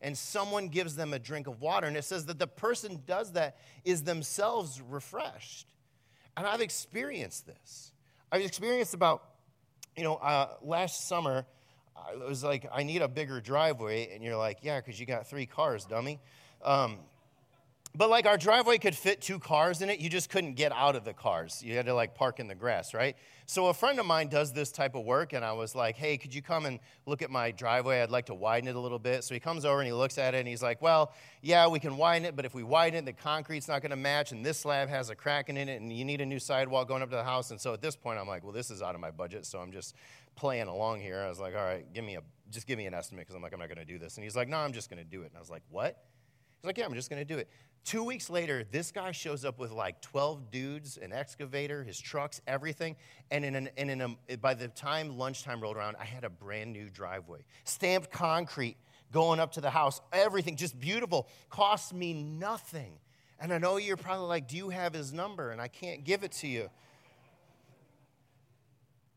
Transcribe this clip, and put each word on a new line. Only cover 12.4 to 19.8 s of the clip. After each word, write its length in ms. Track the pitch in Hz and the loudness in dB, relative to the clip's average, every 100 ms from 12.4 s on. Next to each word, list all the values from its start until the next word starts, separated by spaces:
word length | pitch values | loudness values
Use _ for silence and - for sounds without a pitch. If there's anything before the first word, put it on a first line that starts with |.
like, 240 | 143 139 139 | 0 0 0
"I 120 | 127 | -2
need 180 | 143 170 | 0 2
a 60 | 139 | 2
bigger 320 | 127 147 131 | 0 -4 -6
driveway," 760 | 107 139 160 127 110 110 110 104 | 0 4 4 2 0 -2 -2 -6
and 80 | |
you're 140 | 117 110 | -4 0
like, 220 | 110 104 | 0 -2
"Yeah, 180 | 143 139 | -4 -4
'cause 180 | 120 104 | -4 -10
you 80 | 120 | -4
got 220 | 120 113 | -4 -4
three 180 | 143 127 | -8 -6
cars, 400 | - 151 110 92 | 0 0 0 -2
dummy." 360 | 113 131 147 - - - - | -4 -4 -8 -14 -20 -20 -4
Um, 360 | 139 139 123 101 76 _ _ _ _ _ _ _ - | 4 6 4 -2 -14 _ _ _ _ _ _ _ -16
but, 160 | 156 220 | 4 6
like, 160 | 233 214 | 8 8
our 120 | 208 | 6
driveway 400 | 175 233 233 226 | 8 8 8 6
could 180 | 202 156 | 6 2
fit 260 | 190 202 | 2 0
two 160 | - 190 | -2 -6
cars 440 | - 151 165 170 | 2 4 6 4